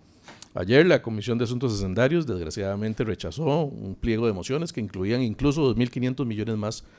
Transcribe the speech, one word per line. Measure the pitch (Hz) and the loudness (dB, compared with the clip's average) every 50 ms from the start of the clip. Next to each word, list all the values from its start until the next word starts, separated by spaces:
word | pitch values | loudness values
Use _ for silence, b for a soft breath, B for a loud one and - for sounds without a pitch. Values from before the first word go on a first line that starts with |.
| b b b b b b b b b b b | b b b b b b b b b b b
Ayer | 92 90 95 123 143 170 | -6 0 6 6 8 8
la | 180 151 120 - | 8 6 4 2
Comisión | 117 110 104 101 123 117 | -2 -6 -4 -2 -2 -2
de | 120 123 | 0 0
Asuntos | 110 123 120 135 120 | -2 -2 -2 -2 -2
Hacendarios, | 107 98 95 95 90 107 123 135 165 175 156 | -2 -2 -2 -2 2 2 2 4 2 0 0
desgraciadamente, | 123 95 90 82 78 - 107 98 95 101 101 107 110 107 - 120 | -2 -4 -4 -4 -6 -4 -4 -4 -2 -2 -2 -4 -4 -2 -2 -2
rechazó | 110 - - - 80 - 143 160 160 147 170 151 | -2 -2 -4 -6 -8 -6 -2 0 0 0 0 0
un | 139 - 107 104 98 95 | -2 -6 -8 -10 -10 -8
pliego | - - 120 110 110 120 | -4 -2 0 0 2 2
de | 113 101 | 0 0
mociones | 92 85 - 131 156 170 165 - | -2 -4 -2 -2 -2 -2 -4 -4
que | 123 | -6
incluían | 107 98 - 95 95 101 120 127 | -6 -6 -4 -4 -2 0 0 0
incluso | 131 110 104 - 131 147 139 165 | 0 -2 0 0 0 2 2 4
dos | 147 127 104 | 2 2 4
mil | 110 123 120 | 2 0 0
quinientos | - 127 123 127 131 135 139 | 0 -2 -2 -2 -2 -2 -2
millones | 117 107 107 104 117 110 | -2 -2 -2 -2 -2 -2
más | 104 104 107 110 - b b b | -2 -2 -4 -4 -6 b b b